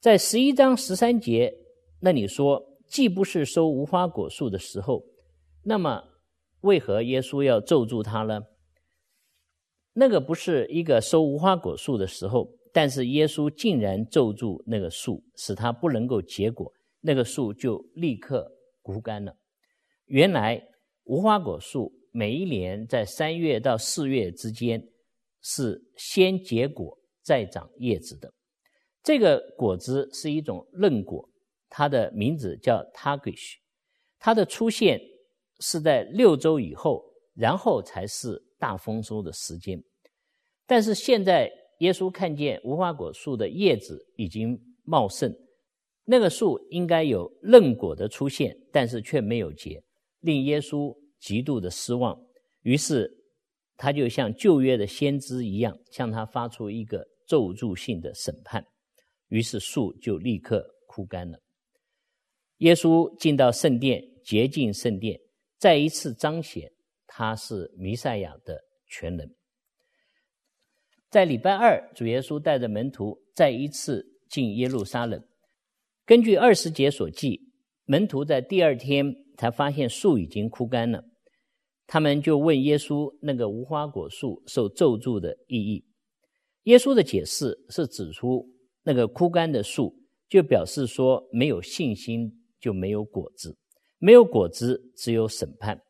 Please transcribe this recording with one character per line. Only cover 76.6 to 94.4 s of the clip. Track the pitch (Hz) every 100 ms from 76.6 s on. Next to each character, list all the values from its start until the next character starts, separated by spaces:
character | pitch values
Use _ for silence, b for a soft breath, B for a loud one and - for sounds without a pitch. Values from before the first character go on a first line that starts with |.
| 170
节 | 156 139
所 | - 85
记， | 80 - 98 _ _ _ _ -
门 | 143 208
徒 | 135
在 | 143 139
第 | 127 190
二 | 165 127
天 | 131 143 143 127 _ _
才 | 117
发 | 117 143
现 | 143 127
树 | - 208 135
已 | 82
经 | - 107
枯 | - 120
干 | 123 117
了， | 110 - _ _ _ _ _ _ _ _
他 | 165
们 | 151 143
就 | 147 147
问 | 156 147
耶 | 135 147
稣 | - 147 147 -
那 | 147
个 | 131 113
无 | 107 131
花 | 156 147
果 | 101 78
树 | - 135 95 -
受 | - 110
咒 | - 160 110
诅 | 120 113
的 | 85 - _
意 | 123
义。 | 104 104 - _ _ _ _ _ _ _ -
耶 | 240
稣 | 277
的 | 262
解 | 156 101 80
释 | - 135 - _
是 | - 160
指 | - 87
出 | - 123 127 127 _ _ _
那 | -
个 | 131 117
枯 | - 175
干 | 170 165
的 | 135
树， | 101 - 110 - _ _ _
就 | 196
表 | 156 110
示 | 85 - 127
说 | - 131 127 -
没 | 113 143
有 | 101
信 | 90 - 147 101
心 | - 117 117 - _ _
就 | 123
没 | 95 92
有 | 104
果 | 104 - 87 -
子， | - - _ _ _ _
没 | 175
有 | 240
果 | 220 240